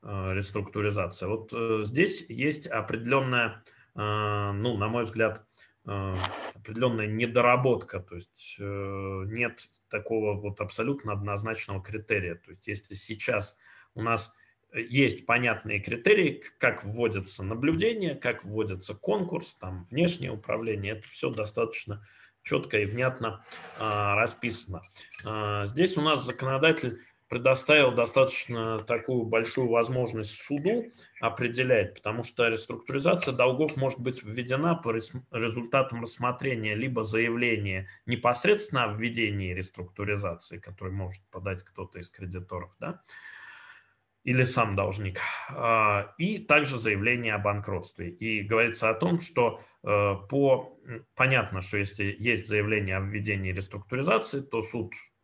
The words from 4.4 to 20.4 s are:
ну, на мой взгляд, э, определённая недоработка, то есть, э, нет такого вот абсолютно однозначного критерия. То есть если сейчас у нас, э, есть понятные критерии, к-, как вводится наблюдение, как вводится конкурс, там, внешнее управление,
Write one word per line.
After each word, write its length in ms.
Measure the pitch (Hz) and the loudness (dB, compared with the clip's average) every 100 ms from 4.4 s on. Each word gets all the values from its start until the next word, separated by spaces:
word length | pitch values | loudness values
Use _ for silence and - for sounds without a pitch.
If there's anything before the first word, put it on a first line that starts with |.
| 101 | 0
ну, 240 | 101 117 110 | 0 0 0
на 120 | 107 | 0
мой 160 | 117 | 0
взгляд, 420 | 113 107 110 107 _ _ - _ - | -2 2 2 0 _ _ -20 _ -6
э, 300 | 101 95 92 90 - - - | -4 -2 -2 -4 -6 -10 -12
определённая 520 | - 110 123 113 107 | -12 0 0 2 -2
недоработка, 920 | 107 117 120 120 127 131 117 - 92 | 0 2 4 6 6 4 2 0 -10
то 160 | 90 85 | -10 -14
есть, 420 | - _ - - | -16 _ -18 -10
э, 40 | 101 101 98 98 98 95 95 | -8 -6 -6 -6 -6 -6 -6
нет 400 | 110 120 - - _ _ | -2 -2 -4 -18 _ _
такого 440 | - 110 113 107 101 | -8 -2 0 0 -2
вот 220 | 101 98 | -4 -6
абсолютно 520 | 92 - 117 139 113 | -8 -4 -2 -2 -4
однозначного 680 | 101 101 101 110 110 - 98 | -4 -2 -4 -4 -6 -6 -8
критерия. 520 | 92 110 107 104 90 85 | -6 -10 -2 0 0 -6
То 140 | _ | _
есть 160 | 82 - | -18 -10
если 260 | 101 - 98 | -10 -8 -12
сейчас 640 | - 110 - 110 95 - - - - - | -10 -6 0 0 -2 -10 -20 -20 -18 -4
у 60 | |
нас, 320 | 113 113 - _ _ _ _ | 0 0 -2 _ _ _ _
э, 100 | - | -8
есть 440 | 117 120 135 - - | -2 4 4 2 2
понятные 540 | 120 123 110 107 101 | 2 4 0 -2 -4
критерии, 640 | - 117 185 208 165 - | -4 -2 4 6 6 0
к-, 160 | - _ | -12 _
как 240 | 131 110 | 0 2
вводится 600 | 101 110 120 104 92 - | -6 0 0 0 -6 -8
наблюдение, 720 | 98 113 143 165 214 220 180 139 | -6 0 2 4 2 0 -2 -2
как 280 | 131 117 92 | -4 -4 -6
вводится 480 | 107 104 92 - 107 | -4 -2 -4 -8 -8
конкурс, 600 | - 208 - 85 - - | -2 0 0 -4 -8 -12
там, 280 | 92 92 87 | -10 -10 -6
внешнее 460 | 123 170 170 - | 2 2 2 -4
управление, 640 | 107 | -8